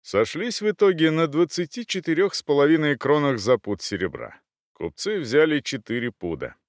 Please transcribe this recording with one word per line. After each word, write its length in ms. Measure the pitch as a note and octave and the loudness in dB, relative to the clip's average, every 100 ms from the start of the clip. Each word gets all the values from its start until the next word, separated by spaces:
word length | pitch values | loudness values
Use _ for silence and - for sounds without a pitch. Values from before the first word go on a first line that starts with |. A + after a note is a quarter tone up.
Сошлись 600 | - F#2+ A2 D#3+ A#3 G#3+ | -2 0 0 -2 -6 -4
в 80 | G#3 | -4
итоге 400 | G#3 G3+ F3 D#3+ | 2 2 4 2
на 160 | D#3 E3 | 2 0
двадцати 580 | D3 E3+ - E3+ - | 0 0 -2 -8 -8
четырех 500 | A#3 G3 E3+ D#3+ G3 | -8 -6 -2 0 0
с 80 | - | -2
половиной 540 | - C#3+ C#3+ D#3+ D3+ C#3 | 0 4 6 4 2 0
кронах 420 | C3+ D3+ C#3+ B2+ | 2 2 2 0
за 200 | G2+ B2 | 2 0
пуд 240 | - G2+ | 2 -6
серебра. 580 | - G2 F#2 D2 A1+ - _ _ _ | -6 -4 -4 -6 -14 -16 _ _ _
Купцы 460 | _ - - F#3+ G#3+ | _ -8 -6 -6 -4
взяли 420 | C3 C3 D#3 D3+ | 0 2 4 2
четыре 500 | - B2+ - A#2 A#2+ | -4 -8 -6 -6 -6
пуда. 440 | - F2+ D#2+ B1+ - | -6 -8 -6 -8 -14